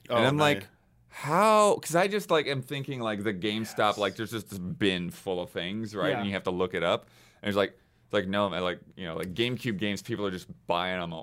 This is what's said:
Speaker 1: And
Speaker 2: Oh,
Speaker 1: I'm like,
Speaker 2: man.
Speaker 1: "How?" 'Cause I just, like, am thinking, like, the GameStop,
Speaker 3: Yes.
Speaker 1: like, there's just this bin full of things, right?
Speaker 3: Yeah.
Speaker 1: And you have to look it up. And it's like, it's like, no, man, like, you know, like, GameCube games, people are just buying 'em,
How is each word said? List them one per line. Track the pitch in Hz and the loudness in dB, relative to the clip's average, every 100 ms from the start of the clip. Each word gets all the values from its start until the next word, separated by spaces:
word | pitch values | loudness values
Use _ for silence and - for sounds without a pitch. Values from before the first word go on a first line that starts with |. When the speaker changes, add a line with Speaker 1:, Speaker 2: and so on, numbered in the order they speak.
| - | -2
Speaker 1:
And | 120 | 2
Speaker 2:
Oh, | 120 | 4
Speaker 1:
I'm | 147 | 4
like, | 151 139 | 4 2
Speaker 2:
man. | - _ _ _ _ | -4 _ _ _ _
Speaker 1:
"How?" | - 147 165 214 214 208 - | -10 0 4 6 6 6 4
'Cause | - 160 | 2 2
I | 196 | 2
just, | 202 - | 0 2
like, | 165 139 | 2 2
am | 135 | -2
thinking, | 127 143 135 131 | -4 -8 -6 -4
like, | 113 104 | -2 -2
the | 104 | -2
GameStop, | 95 107 110 107 - | -2 -2 -2 -4 0
Speaker 3:
Yes. | 107 104 | 2 2
Speaker 1:
like, | 101 92 | 0 -2
there's | 107 | -6
just | 113 95 | -6 -8
this | 98 | -8
bin | 90 85 101 92 85 | -8 0 2 2 -2
full | - 98 90 | -6 -6 -4
of | 87 | -4
things, | 92 85 107 110 104 | -6 -6 -6 -6 -2
right? | 90 | 0
Speaker 3:
Yeah. | 98 | 0
Speaker 1:
And | 101 | -2
you | |
have | 95 | -2
to | 95 | -2
look | 90 92 | 0 0
it | 90 | 0
up. | 85 110 - - - _ | 2 0 -2 -20 -20 _
And | 104 | -2
it's | 101 | 2
like, | 98 | 2
it's | - _ _ _ | -2 _ _ _
like, | 107 92 | -2 0
no, | 101 101 | 2 0
man, | 85 | 0
like, | 90 85 - - | -2 -4 -10 -12
you | 87 | -8
know, | 82 | -6
like, | 90 | -4
GameCube | 90 120 123 127 95 | -2 -2 -2 -4 -2
games, | 104 98 | -2 -4
people | - 107 101 | -6 -4 -4
are | |
just | 92 - - - | -4 -10 -10 -2
buying | 87 92 92 | 0 0 -2
'em, | 85 82 | -4 -8